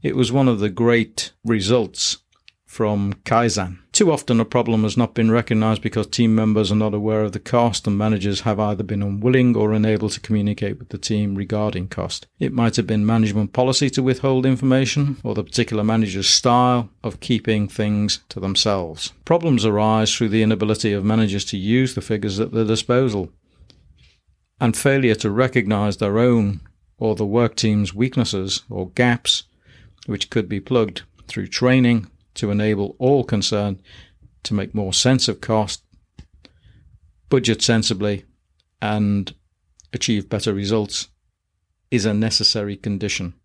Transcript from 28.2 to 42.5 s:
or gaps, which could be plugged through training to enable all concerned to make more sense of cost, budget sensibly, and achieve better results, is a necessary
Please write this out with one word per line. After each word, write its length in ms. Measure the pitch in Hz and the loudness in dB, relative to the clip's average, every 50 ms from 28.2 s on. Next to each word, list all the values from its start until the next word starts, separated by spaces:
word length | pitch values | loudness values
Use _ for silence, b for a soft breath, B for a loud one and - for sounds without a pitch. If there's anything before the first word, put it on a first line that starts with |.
| 113 - - 95 92 98 - - _ - | -2 -2 -2 -4 -4 -4 -6 -8 _ -10
or 220 | 107 98 92 92 | -8 -8 -8 -6
gaps, 540 | _ - 123 123 117 120 _ - - - - _ b b b b b b b b b b - | _ 0 2 2 0 0 _ -2 -2 -2 -2 _ b b b b b b b b b b -8
which 240 | - 107 98 - - | -8 -6 -6 -6 -4
could 180 | - 117 101 90 | -2 -4 -2 -2
be 120 | 107 98 | -6 -8
plugged 420 | - - 127 120 107 101 85 - - _ _ _ - | -4 0 0 0 0 0 -4 -14 -18 _ _ _ -20
through 200 | - - 107 98 | -12 -10 -10 -8
training 640 | - - - 123 127 127 131 123 120 120 113 95 - _ _ _ _ | -8 -4 0 2 4 4 4 4 4 2 0 -2 -8 _ _ _ _
to 180 | _ - - 101 | _ -6 -4 -2
enable 460 | 101 104 107 107 107 98 101 - - _ | 0 0 2 0 0 0 -2 -6 -4 _
all 260 | 127 127 143 139 117 | 2 2 4 2 2
concerned 580 | - 117 101 95 - 110 104 104 104 98 - b b b b b b b b b - _ _ | 0 -2 -2 -2 -2 -2 -2 -2 -2 -4 -6 b b b b b b b b b -20 _ _
to 120 | - - 110 | -8 -4 -4
make 200 | 101 98 - - | -4 -4 -4 -6
more 180 | 107 101 95 | -6 -4 -2
sense 360 | 92 - - 123 131 123 - - | -2 2 2 4 2 2 2 -2
of 120 | 98 - | -4 -6
cost, 420 | - - 110 107 104 - - - _ _ _ _ _ _ _ - - _ _ _ b b b b b b b b b b b _ _ _ _ _ _ _ | -4 0 0 0 0 -2 -6 -14 _ _ _ _ _ _ _ -20 -20 _ _ _ b b b b b b b b b b b _ _ _ _ _ _ _
budget 340 | 135 131 110 113 110 - | 0 0 2 0 0 0
sensibly, 640 | - - 117 110 107 - 110 90 104 104 101 98 - _ _ _ _ _ _ _ _ _ _ _ | 2 2 2 2 2 -2 -4 -2 -2 -4 -4 -6 -10 _ _ _ _ _ _ _ _ _ _ _
and 540 | 110 107 107 107 107 101 101 101 95 - - _ _ _ _ _ _ _ _ _ _ _ | -4 -4 0 0 0 2 0 0 -2 -6 -12 _ _ _ _ _ _ _ _ _ _ _
achieve 360 | - - - - 110 101 95 - | -8 -6 -2 -2 -2 -2 -2 -4
better 240 | 113 101 - 113 101 | -6 -4 -2 -2 -4
results, 540 | 98 101 98 113 110 104 101 - - - _ _ _ _ _ _ _ _ _ _ _ _ _ _ _ _ _ | -4 -2 -2 -2 -2 -2 -4 -6 -10 -10 _ _ _ _ _ _ _ _ _ _ _ _ _ _ _ _ _
is 140 | 127 117 98 | -2 0 0
a 100 | 110 104 | 0 0
necessary 600 | 104 110 110 - - 107 - | 0 0 0 -2 0 0 0